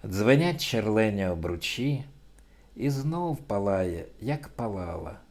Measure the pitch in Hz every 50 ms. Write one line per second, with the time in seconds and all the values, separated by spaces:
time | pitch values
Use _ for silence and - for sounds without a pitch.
0 | - 107 92 98 107 117 135 143 165 175 165 - - - - 113 104 107 107 110
1 | 110 107 101 101 95 92 90 85 80 85 87 85 - - - - 123 143 143 127
2 | - - - - - - - - - - - - - - - - 127 143 139 135
3 | 139 151 160 175 180 170 147 - - - 107 101 98 101 98 95 92 90 85 85
4 | 82 - - - 110 120 147 143 143 - - - 120 110 101 95 90 87 85 82
5 | 80 - 101 101 - -